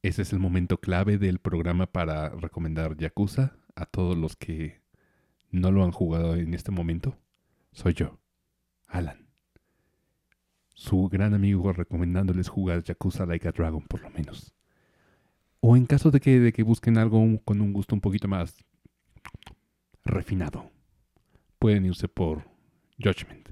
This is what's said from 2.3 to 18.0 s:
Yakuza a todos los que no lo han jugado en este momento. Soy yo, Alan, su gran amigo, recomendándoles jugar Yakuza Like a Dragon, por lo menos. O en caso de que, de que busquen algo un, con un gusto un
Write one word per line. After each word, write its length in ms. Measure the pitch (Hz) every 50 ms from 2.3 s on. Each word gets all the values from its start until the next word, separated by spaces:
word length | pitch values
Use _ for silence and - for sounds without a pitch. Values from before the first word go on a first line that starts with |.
| - - 85 82 - 85 82 80 80 80 80 78 78
Yakuza 580 | 76 78 78 _ - 104 95 - - 135 139 - _ _ _ _
a 120 | - -
todos 320 | _ - - 92 90 90
los 180 | 85 80 80 -
que 460 | _ - - 82 78 82 73 - _ _ _ _ _ _ _ _ _ _ _ _ _ _ _
no 220 | - 90 90 92
lo 140 | 95 98 92
han 80 | 87 82
jugado 420 | - 92 82 82 82 85 82 82
en 180 | 87 82 80 87
este 160 | 87 - -
momento. 460 | 98 87 85 82 82 85 - 135 - _ _ _ _ _ _ _ _ _ _ _
Soy 220 | _ - - 92 80
yo, 260 | - 85 - - _ _ _ _ _ _ _ _ _ _ _ _ _ _ _
Alan, 400 | - 90 87 73 - _ - _ _ _ _ _ _ _ _ _ _ _ _ _ _ _ _ _ _ _ _ _ _ _ _ _ _ _ _ _ _
su 340 | - - - 98 92 95
gran 260 | 92 95 95 101 107 104
amigo, 380 | 101 98 101 101 92 90 98
recomendándoles 760 | 90 90 85 _ 92 85 90 85 90 92 98 92 87 90 90 -
jugar 340 | - 98 95 90 85 87 85
Yakuza 420 | - 87 _ - 95 - - 98
Like 220 | 85 85 82 -
a 60 | 87 -
Dragon, 280 | - 82 80 78 78 -
por 140 | _ - -
lo 80 | - -
menos. 440 | - - 78 - - - - - _ _ _ _ _ _ _ _ _ _ _ _ _ _ _ _ _ _ _ _ _ _
O 160 | - 113 120
en 80 | 127 123
caso 260 | 120 - 143 - 160
de 80 | 139 139
que, 220 | - 139 131 127
de 100 | 120 117
que 120 | 113 - 113
busquen 340 | 110 113 - - 117 113
algo 200 | 113 113 113 110 110
un, 180 | 110 113 110
con 240 | 107 _ - 104 104
un 100 | 107 101
gusto 240 | 98 101 98 - 107
un 60 | 101